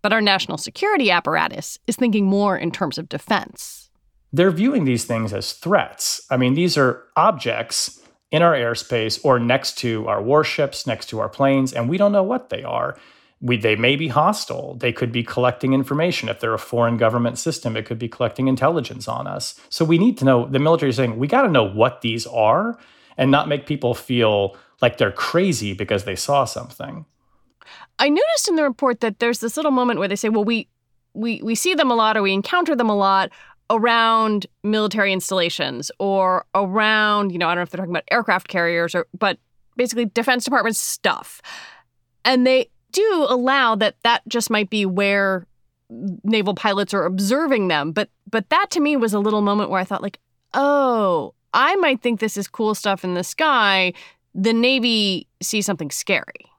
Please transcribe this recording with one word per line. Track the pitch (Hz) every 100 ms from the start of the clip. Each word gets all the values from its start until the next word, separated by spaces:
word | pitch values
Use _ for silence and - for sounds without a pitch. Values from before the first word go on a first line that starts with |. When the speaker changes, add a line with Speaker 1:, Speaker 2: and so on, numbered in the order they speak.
Speaker 1:
But | 202
our | 220
national | 208 190 - 160
security | - - 403 403 226
apparatus | 175 156 160 - - - - -
is | 233
thinking | 247 214 196
more | 196 202 190
in | 165
terms | - 170 135
of | 160
defense. | 175 - 202 - - - - - _ _ _ _
Speaker 2:
They're | 139 185
viewing | 160 226 277
these | 139 120 -
things | 113 110
as | 98 95
threats. | - 170 175 82 - - - -
I | 127
mean, | 127
these | 139 180 151
are | 131 - - -
objects | 180 160 120 113 113 - - - - _ _
in | 156
our | 170
airspace | 147 120 117 - 120 110 -
or | 151 123
next | 117 135 - -
to | 120 113 107
our | 104
warships, | 107 147 151 - 143 - -
next | 110 -
to | 110
our | 107
planes, | - 139 139 131
and | 120 117
we | 180
don't | 202
know | 202
what | 190 254 -
they | -
are. | 82 117 127 - - _ _ _
We, | 120 120
they | 110 104
may | 120 143
be | 156
hostile. | 123 165 214 - - - 123
They | 123
could | 117 120
be | 117
collecting | 117 - 123 120 135
information. | 135 131 143 175 165 110
If | 104
they're | 113
a | 113
foreign | - 117 117 117
government | 117 120 120 120
system, | - 151 151 113
it | 107
could | 113
be | 117
collecting | - 120 - 131
intelligence | 131 135 170 123 - 117
on | 117 -
us. | - - - -
So | - 160
we | 165
need | 220 240
to | 135
know, | 123 120
the | 131
military | 147 165 143
is | 117
saying, | 123 113
"We | 143
gotta | 247 269
know | 143 107
what | 104 127 -
these | 117 113 -
are | 117 107 135 220 233 - _ _ -
and | 135
not | 139 156
make | 143 -
people | 147 120
feel | 98 - 123 113 104 98 - _ _
like | 120 -
they're | 104
crazy | 98 - 165 190 131 107
because | 95 104 104 98
they | 92
saw | - 143 127
something." | - 120 - 139 135 156 _ _ _ _ _ - - - -
Speaker 1:
I | 277
noticed | 302 605 640 -
in | 330
the |
report | 294 247 262 233
that | 226 196
there's | 233 233
this | 233 -
little | 311
moment | 262 247 185
where | 190
they | 196
say, | 220
"Well, | 220 208
we, | 233 - _ _ _ _
we, | - 233 220
we | 220
see | 226 349 339
them | 277
a | 233
lot | 220 220
or |
we | 196
encounter | 190 196 359 339 285
them | 226
a | 208
lot | 196 190 185 - - _ _
around | 226 233 233 226 226 220 208 - _
military | 208 214 214 220 202
installations | 190 - 190 170 - 139 127 147 -
or | 196 196 185 185 - 190
around," | 202 196 214 214 214 208 202
you | 175
know, | 170
I |
don't | 175
know |
if | 175
they're | 180
talking | 185
about | 175 -
aircraft | 233 226 185 -
carriers | 185 170 170 170 180
or, | - -
but | 202 180 _ _ _ -
basically | 247 226 233
Defense | - 226 247 233
Department | 254 214 214
stuff. | - - 208 - - - - - - - _ _ _ _
And | 233 254 247
they | 262 - _ _
do | - 440 359 285
allow | 247 247 269 247 220
that | 214 -
that | 233 233 -
just | 240 220
might | 214 208
be | 220 196
where | 180 202 202 196 190 175 _ _ _ _ 117 165 175
naval | 202 220 196
pilots | 190 214 196 202
are | 202 175
observing | 185 202 262 320 254 190
them. | 156 147
But, | 156 196 _ -
but | 226 196
that | 320 403
to | 359
me | 294 285
was | 226 208
a |
little | 208 214
moment | 208 208 202
where | 190
I |
thought, | 190 196
like, | 196 - _ _ _
"Oh, | - 277 285 269 233 202 170 110 _ _
I | - 277 392
might | 330 254
think | 247 226
this | 220 202
is | 196
cool | - 214 208
stuff | 208 196
in | 185
the | 180
sky. | 185 - 311 269 208 190 180 175 - _ _ -
The | 196
Navy | 226 240 262 240 226 202 185 - _
sees | - 214 202
something | 185 151
scary." | - - 185 - - -